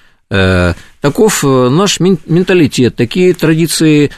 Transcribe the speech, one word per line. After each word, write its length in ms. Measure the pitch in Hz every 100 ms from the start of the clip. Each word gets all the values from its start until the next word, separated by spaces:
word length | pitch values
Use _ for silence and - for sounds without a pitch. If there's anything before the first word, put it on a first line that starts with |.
| _ _ _
Э, 420 | 98 92 92 90 82 - _
таков, 420 | 143 - 214 -
э, 240 | 143 131 123
наш 320 | 151 202 -
мен-, 180 | 175 175
менталитет, 720 | - 165 190 180 143 - 123 -
такие 380 | 120 180 180
традиции, 760 | 170 156 160 165 - 160 147 143